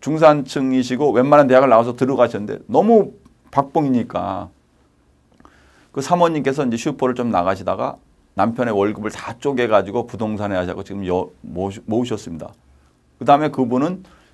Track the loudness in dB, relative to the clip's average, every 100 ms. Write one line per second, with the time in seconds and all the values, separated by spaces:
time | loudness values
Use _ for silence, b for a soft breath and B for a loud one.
0 | -6 4 4 4 0 -4 0 0 -2 0
1 | 2 2 4 4 6 6 6 6 4 0
2 | -2 2 2 0 -6 -10 -2 0 4 4
3 | 2 -6 _ _ _ -2 0 0 0 0
4 | -2 -4 -6 -8 -10 _ _ _ _ _
5 | _ _ _ _ b b b b b -10
6 | -2 2 2 2 -2 -2 -2 -2 -4 -2
7 | -2 0 -2 0 0 -2 -4 -4 -6 -10
8 | _ _ _ -4 -4 -2 -2 0 0 -2
9 | -8 -10 -14 -6 -4 -2 2 2 2 -4
10 | -6 -8 -6 -6 -4 -4 -4 -8 -10 -10
11 | -2 -2 -4 -12 -14 -8 -8 -8 -4 -4
12 | -2 -6 -8 -14 -16 -20 _ _ _ _
13 | _ _ 2 4 2 -2 -2 0 -2 -4
14 | b b b